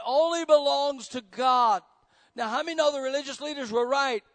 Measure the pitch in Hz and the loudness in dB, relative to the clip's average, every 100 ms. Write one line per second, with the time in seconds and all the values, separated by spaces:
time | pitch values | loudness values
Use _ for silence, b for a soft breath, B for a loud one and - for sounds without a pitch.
0 | 220 269 330 339 320 302 285 277 285 269 | 0 2 2 2 4 4 4 0 0 -4
1 | 214 247 202 - 254 254 233 190 - _ | -8 -12 -10 -2 2 4 4 2 -4 _
2 | b b b 233 226 247 330 320 294 285 | b b b -8 -6 -4 -4 0 0 0
3 | 262 277 277 240 294 285 240 226 240 277 | -2 -4 -6 -10 -10 -8 -4 -2 0 0
4 | 277 220 - | 0 -2 -8